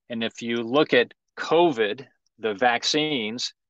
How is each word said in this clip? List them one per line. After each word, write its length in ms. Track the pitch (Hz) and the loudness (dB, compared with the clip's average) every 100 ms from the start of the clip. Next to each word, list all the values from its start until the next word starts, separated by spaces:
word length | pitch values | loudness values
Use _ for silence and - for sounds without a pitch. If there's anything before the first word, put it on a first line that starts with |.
| _ | _
And 120 | 117 | -6
if 200 | 117 - | -6 -6
you 200 | 117 117 | -6 -4
look 300 | 113 139 151 | 0 2 4
at 220 | 127 110 _ _ - | 4 2 _ _ -12
covid, 680 | - 160 170 113 104 - - _ _ _ | 0 4 4 2 -2 -2 -12 _ _ _
the 140 | 110 | -6
vaccines, 1040 | 98 123 120 - 151 156 139 107 123 - - | 0 0 2 0 0 0 -2 -4 -6 -8 -10